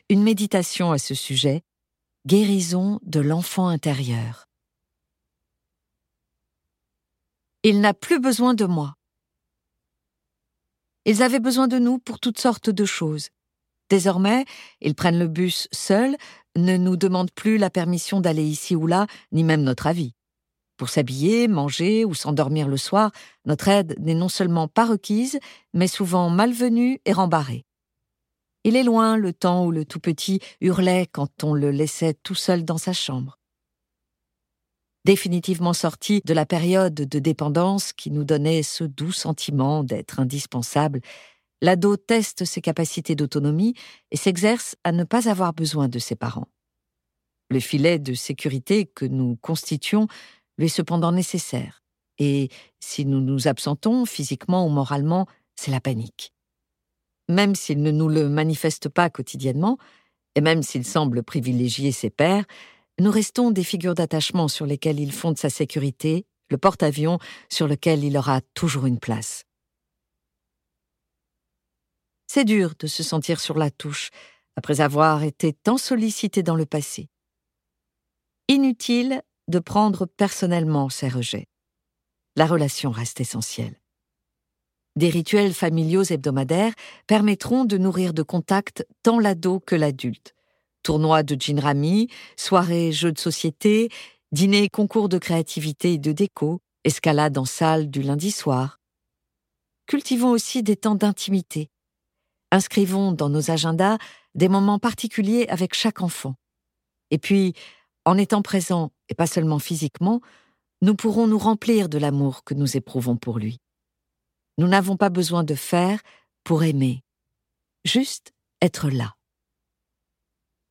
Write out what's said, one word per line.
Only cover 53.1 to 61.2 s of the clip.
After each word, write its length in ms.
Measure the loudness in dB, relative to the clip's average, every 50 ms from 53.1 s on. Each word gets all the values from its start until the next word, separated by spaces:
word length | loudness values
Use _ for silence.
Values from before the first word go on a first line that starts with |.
| 0 0
nous 260 | 0 0 0 0 0 0
absentons 560 | -2 -2 -4 -6 -4 -2 0 0 0 0 0
physiquement 640 | -2 -4 -8 -6 -6 -8 -6 -2 0 0 0 2
ou 20 | 2
moralement, 580 | 0 0 0 -2 -2 -2 0 0 0 0 -2 -4 _ _ _ _ _
c'est 140 | -10 -6 -4
la 100 | -4 -4
panique. 540 | -2 -4 -4 -4 -6 -10 -12 -18 -20 -20 _ _ _ _ _ _ _ _ _ _ _ _ _ _ _ _ _ _ _ 0
Même 240 | 2 2 4 2 0
s'il 280 | -2 -4 -4 -2 0
ne 80 | 0 2
nous 180 | 2 2 2 2
le 200 | 2 2 2 2
manifeste 600 | 0 0 0 0 -2 -2 -2 -4 -4 -4 -8 -4
pas 180 | 0 0 0 0
quotidiennement, 720 | -2 -6 -12 -12 -10 -6 -4 -4 -2 0 0 0 -2 -4 _ _ _ _ _ _ _ _ _ _ -2
et 80 | 2
même 200 | 2 4 4 2
s'il 220 | 0 -2 -4 -6 -6
semble 380 | -2 0 0 0 0 0 -2